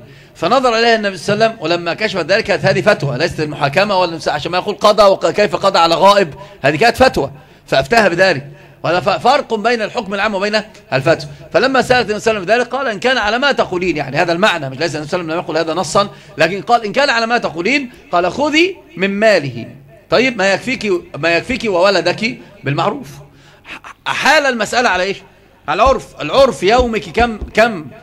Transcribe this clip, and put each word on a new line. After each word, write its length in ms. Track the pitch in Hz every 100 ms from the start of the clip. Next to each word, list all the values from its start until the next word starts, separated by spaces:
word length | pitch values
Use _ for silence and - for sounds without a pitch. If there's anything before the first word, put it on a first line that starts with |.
| - - -
فنظر 440 | - 170 262 254 226
إليها 180 | 233 220
النبي 200 | 202 190
صلى 180 | -
الله 100 | 214
عليه 100 | 226
وسلم، 100 | -
ولما 300 | 156 170 170
كشفت 320 | 160 214 196 156
ذلك، 180 | 208
كانت 200 | 202 165
هذه 160 | 185 196
فتوى، 380 | 208 - 139 143
ليست 220 | 170 -
المحاكمة 580 | 151 147 143 180 208 185
ولا 120 | 175
المس-، 180 | 160 180
عشان 240 | 147 165
ما 60 | 180
يقول 160 | 190
قضى 280 | 208 202 208
وكيف 540 | 202 185 175 208 202 175
قضى 220 | 196 185
على 160 | 165
غائب، 400 | 160 196 202 165 - - -
هذه 140 | 135 151
كانت 200 | 233 226
فتوى، 340 | 262 - 135 - - - -
فأفتاها 420 | 139 135 233 196
بذلك. 380 | 170 190 143 - - - -
وهذا 180 | 143 175
ف-، 80 | 202
فرق 460 | 165 214 285 -
بين 280 | 220 220 240
الحكم 320 | 196 240 190
العام 200 | 202 220
وبين 260 | 190 208 214 208 - -
الفتوى. 380 | 131 151 151 - - -
فلما 300 | 165 254 269
سألت 240 | - 247 196
النبي 140 | 208
صلى 100 | 226
الله 100 | 214
عليه 120 | 175
وسلم 80 | 240
ذلك، 80 | 240
قال: 180 | 254 262
"إن 120 | 196
كان 200 | 240 254
على 200 | 208 233
ما 140 | 277
تقولين"، 440 | 233 190 180 180 151
يعني 200 | 139 143
هذا 160 | 170
المعنى، 380 | 170 208 170 135
مش 80 | 131
ليس 180 | 165 151
النبي 140 | 147
صلى 100 | 180
الله 120 | 160
عليه 100 | 165
وسلم 120 | 175
لم 20 | 160
يقل 0 | 160
هذا 100 | 165
نصاً، 280 | - 202 202 - - 139
لكن 240 | 160 196
قال: 220 | - 233
"إن 80 | 214
كان 180 | 240 285
على 160 | 233 226
ما 120 | 240
تقولين"، 520 | 180 151 185 285 247 - -
قال: 200 | 175 175
"خذي 440 | 226 294 302 370 - - 165
من 140 | 196
ماله، 560 | 196 220 185 139 117 - - - - _
طيب، 280 | 175 262 214
ما 140 | 196
يكفيك، 400 | 185 247 262 214 175 - 143
ما 180 | 160 170
يكفيك 280 | 165 254
وولدك 760 | 226 175 196 185 175 - 220 - - -
بالمعروف". 440 | 135 143 180 285 - - - - - -
ح-، 300 | - - - - 135
أحال 400 | 131 247 302 277
المسألة 420 | 240 202 233 233
على 140 | 180
إيش؟ 140 | 190 185 - _ _ _ -
على 140 | 170
العرف. 240 | 262 220 - -
العرف 420 | 147 226 262 180
يومك 400 | 180 254 240 214
كم، 360 | 170 143 240 208
كم، 480 | - 208 233 185 135 -